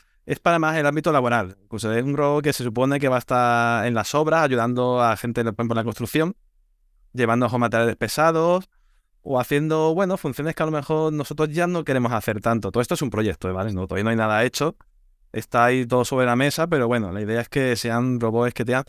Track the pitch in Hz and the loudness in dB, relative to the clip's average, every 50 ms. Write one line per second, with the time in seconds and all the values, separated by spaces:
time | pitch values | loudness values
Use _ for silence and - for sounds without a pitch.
0 | _ _ _ _ _ - 147 - - 175 170 165 160 156 160 160 147 143 143 156 | _ _ _ _ _ -8 -8 -2 0 2 2 2 2 0 0 0 0 0 0 0
1 | 147 170 151 139 127 120 120 117 98 92 98 - 101 _ 113 107 107 110 110 117 | 0 2 2 2 2 2 0 0 -2 -4 -8 -16 _ _ -10 -6 -4 -2 0 0
2 | 127 139 143 147 147 143 147 151 143 147 135 - 123 123 107 120 127 135 143 143 | 0 0 0 0 2 2 2 2 0 0 -2 -2 -4 -4 -2 0 0 0 0 0
3 | 143 131 127 123 - - 131 127 123 120 120 117 117 117 120 113 101 123 117 113 | 0 0 0 0 0 0 0 2 2 4 4 2 2 2 2 0 0 0 0 -2
4 | 104 - - 151 156 156 156 165 156 139 127 120 113 120 123 123 123 123 123 123 | -2 0 0 0 2 2 2 2 2 2 2 2 0 0 0 0 0 2 2 2
5 | 120 117 110 - - 120 113 123 117 113 101 - 120 113 117 113 101 117 110 - | 2 2 2 0 -2 -4 -2 -2 -2 -2 -2 -2 -2 -2 -2 -2 -2 -2 -4 -6
6 | 120 - - 151 160 180 202 - _ _ _ _ _ _ _ _ _ _ _ _ | -6 -2 0 0 0 0 -2 -8 _ _ _ _ _ _ _ _ _ _ _ _
7 | _ _ - 123 120 113 117 120 127 113 123 120 120 113 107 113 117 117 107 - | _ _ -2 0 2 2 4 2 2 2 2 0 0 2 2 2 2 0 0 -2
8 | 123 107 - 151 156 165 165 160 165 170 175 185 185 - _ _ _ _ _ _ | -4 -4 0 2 2 2 2 2 2 2 0 0 -2 -6 _ _ _ _ _ _
9 | _ _ _ _ - - 139 123 123 - 143 147 156 156 160 156 156 160 160 180 | _ _ _ _ -6 -2 -2 -2 0 0 0 0 0 0 0 2 2 2 2 0
10 | 202 180 190 190 - 151 123 - 143 160 160 - 165 156 156 147 139 - 156 156 | 0 -2 -2 -4 -4 -6 -6 -4 -6 -6 -4 -4 -4 -2 -2 -4 -4 -2 -2 0
11 | 160 156 151 147 143 - 147 151 156 156 147 170 175 175 180 170 156 - 135 131 | 0 0 -2 -4 -4 -6 -4 -2 -2 -2 0 0 0 0 0 -2 -2 0 0 0
12 | 120 117 123 107 - - 104 104 - 117 117 113 101 98 - 120 120 - 175 - | 2 0 0 -2 -2 -2 -4 -2 0 0 0 0 -2 -2 -2 -2 -2 -2 -2 -2
13 | - 120 98 104 110 104 82 - - 92 92 92 98 110 98 92 95 92 92 95 | -2 -2 -2 0 0 0 -2 -2 -4 -4 -4 -4 -4 -4 -4 -4 -4 -4 -2 -2
14 | 101 113 113 113 110 107 107 107 120 127 - - 143 160 - - - _ _ _ | 0 0 2 2 2 2 2 2 0 0 0 -2 -2 -2 -4 -6 -14 _ _ _
15 | _ _ _ _ _ _ - 110 - - - 120 117 123 127 131 127 117 127 127 | _ _ _ _ _ _ -10 -10 -8 -2 2 4 4 4 4 2 0 2 2 0
16 | 120 - 139 127 127 120 120 123 139 147 - - 160 170 165 139 120 117 123 120 | 2 2 0 2 2 2 2 2 2 2 0 0 0 0 0 2 2 2 2 0
17 | 107 90 90 104 107 101 113 117 117 - - 139 131 127 120 - - 117 113 120 | 0 -2 -4 -6 -4 -2 -2 -4 -4 -2 -2 0 0 0 0 0 0 -2 0 0
18 | 123 127 127 120 117 113 110 117 120 123 - - 117 120 123 131 139 | 0 0 0 0 0 0 0 0 0 0 -2 -4 -2 -2 -2 -2 -2